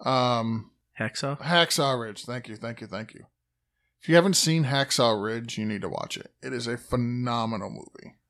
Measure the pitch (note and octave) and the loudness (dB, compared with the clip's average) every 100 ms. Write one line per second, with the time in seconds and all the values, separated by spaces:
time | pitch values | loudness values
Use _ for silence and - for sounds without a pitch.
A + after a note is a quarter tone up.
0 | - C3 B2 A#2+ A2+ A2+ G#2+ _ _ - | 0 2 4 2 0 -2 -6 _ _ -8
1 | A2 - C#3 C#3+ C3+ F3 E3 - C#3 B2+ | -6 -4 -6 -6 0 4 4 4 2 0
2 | A2+ G2+ - B2 A#2+ G#2+ A#2 A2+ A2 F#2+ | -4 -10 -10 -10 -8 -10 -10 -10 -10 -8
3 | A2 - - _ _ _ _ _ _ _ | -10 -14 -20 _ _ _ _ _ _ _
4 | - E3 F#3 F3+ - E3 C#3+ C#3 C#3 - | 6 6 8 4 4 4 4 2 2 4
5 | A#2+ A2 G#2 A#2 A#2 - G#2+ G#2 F#2 - | 4 4 0 -4 -6 -4 -4 -4 -6 -6
6 | - - - _ C3 B2+ A#2 A#2+ - B2 | -8 -8 -12 _ -8 -6 -4 -6 -2 -2
7 | A#2+ B2 B2 A#2 A2+ A2+ G2+ - - - | 0 -2 -2 -2 -2 -4 -6 -12 -16 -18
8 | - - _ | -20 -20 _